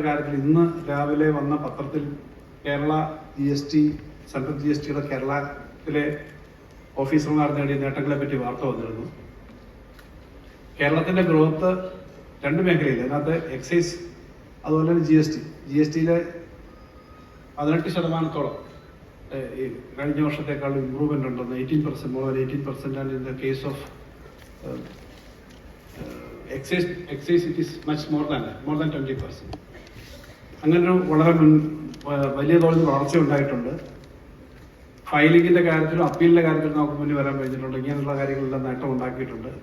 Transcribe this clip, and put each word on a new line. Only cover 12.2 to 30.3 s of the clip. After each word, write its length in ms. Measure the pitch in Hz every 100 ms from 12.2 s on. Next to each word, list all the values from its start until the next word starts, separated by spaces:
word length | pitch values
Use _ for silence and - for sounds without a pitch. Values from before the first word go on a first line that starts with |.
| - - 143
രണ്ട് 160 | 165 180
മേഖലയിൽ, 320 | 156 139 117
അതിനകത്ത് 320 | 127 147 147 165 151 131
എക്സൈസ്, 360 | - 170 165 - - - - - - - -
അതുപോലെ 220 | 156 160
തന്നെ 140 | 170 151
ജി 60 | 156
എസ് 120 | 151 -
ടി. 60 | - - 139
ജി 60 | 143
എസ് 100 | 151 165
ടിയിലെ 220 | 165 170 170 - - - - - - - - - - - - -
പതിനെട്ട് 320 | 147 170 185 175
ശതമാനത്തോളം, 600 | 165 165 156 151 135 - - - - - - - - 135
ഏ, 40 | 127 113
ഈ 20 | 131 - - -
കഴിഞ്ഞ 220 | 143 143 151
വർഷത്തേക്കാൾ 460 | 151 143 135 139 139
ഇമ്പ്രൂവ്മെന്റ് 440 | 127 135 147 143 127
ഉണ്ടെന്ന്, 240 | 123 123 127
എയ്റ്റീൻ 200 | 135 156 147
പെർസെന്റ്, 260 | - 127 131
more 80 | 135
than 100 | 131
eighteen 200 | 131 143 139
percent, 260 | 123 135 135
and 100 | 135 131
in 60 | 131
the 60 | 127
case 180 | 131 135 151
of, 60 | 135 139 - - - - - - - 64
ഏ, 60 | 64 62 - - - - - - - - - - -
ഏ, 40 | - - - - - 139
excise, 300 | - 175 170 - -
excise 320 | 139 - 170 160
it 60 | 165
is 60 | 151 - 151
much 140 | 151 -
more 120 | 147 147
than 100 | 131 113
that, 100 | - 143
more 100 | 151
than 80 | 156 147
twenty 200 | 135 123
percent. 280 | - - - - - - - - - - -